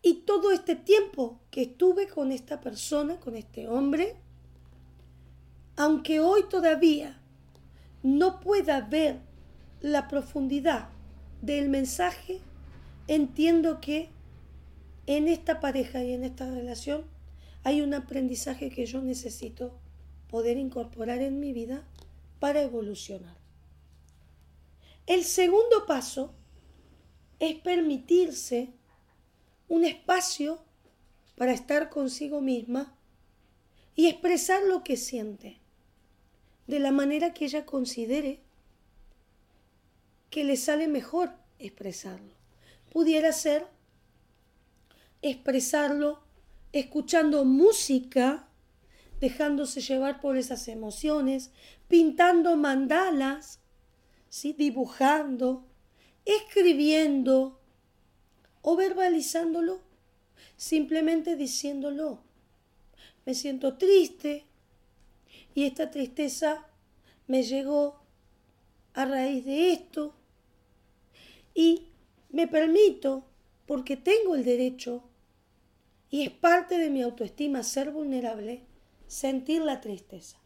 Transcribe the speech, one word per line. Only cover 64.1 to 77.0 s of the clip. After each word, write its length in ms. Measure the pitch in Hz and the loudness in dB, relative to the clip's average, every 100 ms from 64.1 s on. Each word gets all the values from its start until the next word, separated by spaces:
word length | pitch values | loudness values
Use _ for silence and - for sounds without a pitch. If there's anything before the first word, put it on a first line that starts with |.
| - 294 294 _ _ _ _ _ _ _ _ _ - - | -4 -8 -8 _ _ _ _ _ _ _ _ _ -20 -10
y 100 | - | -2
esta 240 | 277 262 311 | -2 -2 -6
tristeza 800 | 285 254 - 294 - 302 302 - _ _ _ _ _ - | -4 -6 -4 -4 -2 -2 -2 -10 _ _ _ _ _ -2
me 140 | 262 | -2
llegó 580 | 233 269 277 294 285 285 _ _ _ _ _ _ _ _ _ | 0 -4 -2 0 0 -4 _ _ _ _ _ _ _ _ _
a 120 | - | -6
raíz 400 | 262 269 262 269 | -2 -2 -2 -4
de 280 | 262 285 359 | -4 2 2
esto 400 | 339 - - 302 _ _ _ _ _ _ _ _ _ _ _ - - _ | 2 -4 -8 -8 _ _ _ _ _ _ _ _ _ _ _ -20 -20 _
y 320 | - 330 339 - _ _ _ _ | 2 4 4 -4 _ _ _ _
me 180 | 285 330 | -4 0
permito, 800 | 311 320 349 415 262 269 269 - _ _ _ | 2 4 6 6 4 -4 -4 -10 _ _ _
porque 320 | - 285 254 269 | -8 -8 -4 -4
tengo 380 | 349 440 392 | 2 2 2
el 100 | 302 | 0
derecho 580 | 247 240 254 254 240 240 - _ _ _ _ _ _ _ _ _ _ | 0 0 0 -4 -12 -12 -14 _ _ _ _ _ _ _ _ _ _
y 100 | 277 | -4
es 80 | 262 | -4
parte 480 | - 339 349 349 349 | 2 4 4 2 -2
de 140 | 320 | 0
mi 100 | 269 | -2